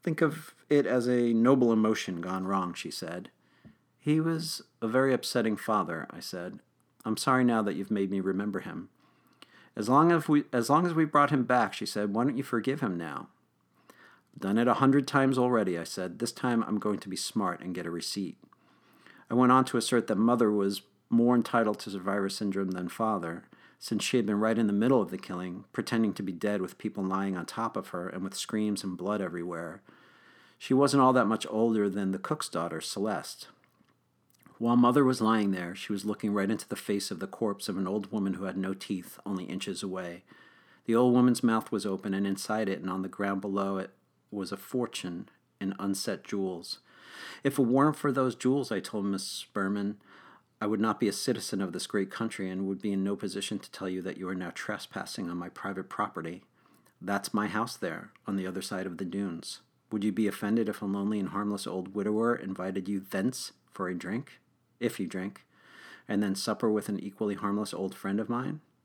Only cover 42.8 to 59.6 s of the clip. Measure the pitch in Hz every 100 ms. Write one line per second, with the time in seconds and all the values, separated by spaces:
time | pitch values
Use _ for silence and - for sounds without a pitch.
42.8 | 92 95 92 - 101 95 101 98 98 98
43.8 | - _ _ _ _ 101 92 98 - 127
44.8 | 120 - 92 85 - _ _ _ 98 98
45.8 | 101 98 - 92 - 101 95 87 - -
46.8 | _ - - - - - 139 139 120 131
47.8 | 151 147 143 131 131 - 127 139 120 101
48.8 | - 107 98 98 - - - 104 95 104
49.8 | 101 107 _ - - - _ _ 107 104
50.8 | 113 107 107 - - 107 - 98 95 127
51.8 | - 104 95 - 113 - 95 92 98 95
52.8 | 107 98 98 101 101 98 - 101 - -
53.8 | 95 92 90 - 92 92 87 - - 101
54.8 | - 95 - - 90 87 87 - 101 98
55.8 | 92 - 104 90 82 90 _ _ _ _
56.8 | _ _ 90 101 - 104 104 107 117 -
57.8 | 90 82 - _ - 98 92 90 - 98
58.8 | 95 85 90 98 98 85 - -